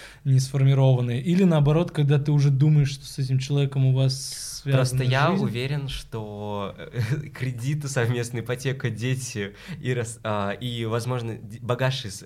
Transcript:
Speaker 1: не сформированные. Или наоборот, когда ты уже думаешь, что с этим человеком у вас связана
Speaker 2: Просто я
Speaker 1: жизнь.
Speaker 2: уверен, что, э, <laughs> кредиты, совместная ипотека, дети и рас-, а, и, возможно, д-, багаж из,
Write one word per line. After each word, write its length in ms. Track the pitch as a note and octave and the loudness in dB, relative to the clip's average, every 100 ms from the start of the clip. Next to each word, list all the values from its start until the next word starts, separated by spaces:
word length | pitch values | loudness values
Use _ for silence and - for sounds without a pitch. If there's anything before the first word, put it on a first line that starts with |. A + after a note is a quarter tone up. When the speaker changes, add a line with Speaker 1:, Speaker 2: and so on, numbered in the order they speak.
| - - C#3 | -20 -6 2
Speaker 1:
не 140 | C3 | 2
сформированные. 840 | C3 C#3 C3+ C3+ C3+ B2+ A#2+ A#2+ | 2 2 4 6 6 4 2 -2
Или 220 | C3 F3 | 2 4
наоборот, 460 | F#3 D#3 C#3+ D3+ F3 | 6 6 6 4 2
когда 280 | D3+ C#3+ D3 | 2 2 4
ты 120 | D3+ | 4
уже 180 | C#3+ C#3+ | 4 4
думаешь, 400 | C3 D3+ D3 C3+ | 4 6 6 4
что 140 | - - | -2 -10
с 120 | - | -6
этим 220 | C3 C3 | 0 0
человеком 460 | C#3 C#3+ C#3 C3+ C3 | 0 0 0 2 2
у 80 | C3 | 4
вас 180 | C3+ - - - - - | 2 0 -8 -10 -12 -8
связана 160 | C#3 C3+ B2+ B2+ | 0 2 2 2
Speaker 2:
Просто 40 | |
я 280 | C3 C3 D#3+ | 2 2 2
Speaker 1:
жизнь. 120 | F#3+ | 2
Speaker 2:
уверен, 440 | - A#2+ C3+ D3 C3+ | 0 -2 -2 -4 -4
что, 880 | - - A2+ G#2+ G#2 G#2 G2+ G2 F#2 | -8 -8 -10 -8 -8 -6 -6 -6 -10
э, 520 | - B2 G#2+ D3+ - | -10 -4 -2 -4 -6
<laughs> 40 | |
кредиты, 540 | - B2+ A#2 C3 D3+ C#3+ | -8 -6 -6 -4 -4 -4
совместная 540 | C3 A#2 A#2+ A#2 A#2+ | -2 0 0 -2 -6
ипотека, 480 | A2+ B2 C3 B2+ A#2+ | -6 -6 -4 -4 -4
дети 680 | G#2+ B2+ C3 C3 G#2 G2 - - D#3 | -4 -4 -4 -6 -8 -8 -10 -14 -10
и 120 | A#2+ | -6
рас-, 260 | B2 A2+ - | -4 -6 -8
а, 280 | A2 G#2 G2+ | -4 -2 -2
и, 320 | G2+ B2 A#2 A2 | -4 -6 -6 -4
возможно, 500 | A#2 B2 B2 A2+ G#2 | -4 -2 -4 -6 -10
д-, 220 | G#2 A2+ | -12 -10
багаж 420 | A2 A#2+ C3 C3+ G2+ | -4 -2 -2 -2 -8
из, 200 | - | -12